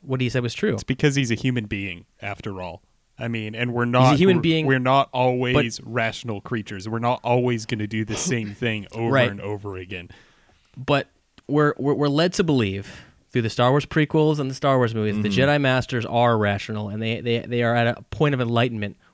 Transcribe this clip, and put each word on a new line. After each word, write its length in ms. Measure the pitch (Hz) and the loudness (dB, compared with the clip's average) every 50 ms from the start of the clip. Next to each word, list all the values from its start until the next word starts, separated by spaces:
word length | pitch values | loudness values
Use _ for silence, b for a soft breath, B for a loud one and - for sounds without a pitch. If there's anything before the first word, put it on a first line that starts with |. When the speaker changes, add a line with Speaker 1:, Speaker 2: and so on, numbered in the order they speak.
| - | -6
Speaker 1:
what 180 | - 131 127 | -6 -2 -2
he 80 | 127 120 | -2 0
said 140 | 110 131 123 | 0 -2 -2
was 100 | 117 - | -2 -4
true. 200 | - - 214 117 | -2 -2 -2 -2
Speaker 2:
It's 80 | 185 - | -2 -2
because 320 | - 135 - 151 147 135 | -4 -2 2 2 2 2
he's 160 | 139 135 113 | 2 0 0
a 40 | 113 | -2
human 300 | - - 131 123 123 107 | 0 0 -2 -2 -2 -4
being, 400 | 101 110 101 98 98 85 87 107 _ _ _ | -4 -6 -6 -6 -8 -10 -12 -16 _ _ _
after 400 | 98 98 101 - - 107 98 92 | -10 -10 -10 -8 -10 -10 -10 -8
all. 220 | 90 87 82 90 _ _ _ _ _ _ _ - | -10 -10 -12 -14 _ _ _ _ _ _ _ -10
I 80 | 117 | -8
mean, 260 | 117 117 113 107 107 110 | -6 -6 -6 -6 -8 -6
and 180 | 113 120 123 117 | -4 -4 -2 0
we're 100 | 120 120 | -2 0
Speaker 1:
He's 40 | 120 | 2
a 20 | |
Speaker 2:
not, 260 | 120 123 127 127 143 | 4 6 6 6 6
Speaker 1:
human 200 | 143 180 190 180 | 6 4 4 4
Speaker 2:
we're, 40 | 165 | 4
Speaker 1:
being, 240 | 151 165 160 160 156 | 2 2 0 2 2
Speaker 2:
we're 140 | 135 135 131 | 2 2 2
not 300 | 123 131 135 139 135 - - | 2 2 2 2 2 0 -2
always 640 | 127 127 127 127 123 127 123 123 147 127 117 110 - | 0 0 0 0 0 0 2 2 2 0 0 -6 -10
Speaker 1:
but 120 | - 117 | -12 -6
Speaker 2:
rational 500 | 113 120 113 113 107 - - 120 107 98 | -4 -2 -2 -2 -4 -6 -8 -8 -8 -8
creatures. 480 | - - 123 113 101 - 104 95 92 110 | -6 -6 -6 -6 -6 -8 -10 -10 -8 -6
We're 80 | 110 117 | -6 -2
not 200 | 117 120 123 - - | 0 -2 -2 -2 0
always 420 | 120 123 127 123 123 123 113 110 | 0 0 2 2 0 -2 -2 -4
gonna 180 | - 123 107 107 | -6 -4 -4 -4
do 160 | 104 113 110 110 | -4 -2 -4 -2
the 120 | 104 107 | -2 -4
same 380 | 101 - - 135 117 107 104 101 | -4 -2 -2 -2 -2 -4 -6 -6
Speaker 1:
<laughs> 20 | |
Speaker 2:
thing 320 | - 123 117 110 107 98 - - | -4 -4 -2 -2 -4 -8 -10 -6
over 180 | 113 117 117 135 | -2 0 2 4
Speaker 1:
Right. 160 | 135 120 101 | 4 2 2
Speaker 2:
and 100 | 101 101 | 0 -6
over 380 | 92 101 104 101 104 101 95 | -8 -8 -8 -8 -8 -10 -10
again. 320 | 92 92 87 98 90 85 87 b b b b b b b b b b b b b | -10 -10 -10 -10 -12 -12 -14 b b b b b b b b b b b b b
Speaker 1:
But 320 | 127 127 143 143 139 - - _ _ _ _ _ - _ | -8 0 0 0 0 0 -4 _ _ _ _ _ -20 _
we're, 260 | - 139 147 151 147 - | 0 2 4 4 2 2
we're, 160 | - 127 143 143 | 0 0 0 2
we're 140 | 131 147 | 2 2
led 260 | 147 139 147 170 185 - | 2 2 2 2 2 2
to 100 | - 190 | 0 2
believe 480 | 160 147 127 110 98 95 98 98 - B B B B B B _ _ | 2 4 2 2 0 -2 -6 -8 -12 B B B B B B _ _
through 140 | - 127 113 | -2 -2 -2
the 60 | 110 | 0
Star 200 | - - 120 123 | 0 2 4 4
Wars 160 | 135 147 - | 4 2 0
prequels 540 | - - 160 151 147 - 160 151 156 156 147 | 0 0 0 2 4 4 4 4 4 2 0
and 100 | 139 135 | -2 -4
the 60 | 131 | -4
Star 220 | - - 143 135 | 0 2 2 4
Wars 180 | 127 123 113 113 | 4 2 2 0
movies, 260 | 110 107 107 101 107 | -2 -2 0 0 0
the 80 | 104 107 | 0 0
Speaker 3:
Mm-hmm. 100 | 101 123 | 2 4
Speaker 1:
Jedi 220 | 135 143 147 147 | 4 4 4 2
Masters 440 | 139 131 127 127 120 - 131 120 110 | 2 2 2 2 0 -2 -4 -4 -4
are 300 | - 113 117 120 120 117 | 0 2 4 4 4 4
rational, 520 | 107 107 101 101 98 - - 110 104 107 101 | 4 2 2 0 -2 -4 -6 -6 -6 -6 -6
and 120 | 101 107 | -6 -4
they, 200 | 110 113 117 104 | -4 -4 -4 -4
they, 180 | 120 120 117 117 | -2 -2 -2 -2
they 200 | - - 120 120 120 | -2 -4 -2 0 0
are 120 | 113 117 | 2 2
at 200 | 120 117 117 120 | 2 2 2 0
a 60 | - 107 _ | -2 -8 _
point 240 | - - 156 147 143 | -2 0 2 2 2
of 80 | 127 | 0
enlightenment 560 | 123 117 117 117 123 127 117 107 104 101 - b b b | 0 0 2 2 2 0 -2 -4 -6 -6 -8 b b b